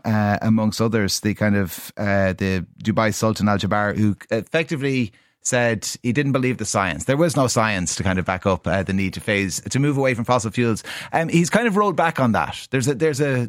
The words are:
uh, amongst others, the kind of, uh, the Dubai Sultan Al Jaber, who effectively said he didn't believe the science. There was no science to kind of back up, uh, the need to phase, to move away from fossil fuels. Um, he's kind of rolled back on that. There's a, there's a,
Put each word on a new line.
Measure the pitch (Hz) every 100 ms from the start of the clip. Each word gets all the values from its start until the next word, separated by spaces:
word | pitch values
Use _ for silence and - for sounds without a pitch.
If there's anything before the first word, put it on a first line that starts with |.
uh, | - 107 104 104
amongst | 110 110 107 -
others, | 113 113 98 -
the | 107 98
kind | 107 101
of, | 90 - - -
uh, | 101 101 95
the | 90 98 92 - -
Dubai | 107 104 110
Sultan | 101 110 107 104
Al | 101
Jaber, | 92 104 104 98
who | 107 98 -
effectively | 110 - 160 160 156 139 131 120 - _ _
said | - 123 120 107 - -
he | 123
didn't | 120 143
believe | 135 127 117
the | 107
science. | 107 95 73 -
There | 139
was | 170 147
no | 127
science | - 110 98 87 -
to |
kind | 95 92
of | 87
back | 92 101
up, | 92 -
uh, | 95
the | 90
need | 98 95
to | 90
phase, | - 101 98 -
to | - 131
move | 143 139
away | 131 117
from | 117
fossil | 123 107
fuels. | 123 117 107 - - -
Um, | - 160
he's | 170 170
kind | 202 240
of | 196
rolled | 208 165
back | 165 147
on | 127
that. | 98 78 - -
There's | - 123
a, | 139
there's | 160 139
a, | 147 127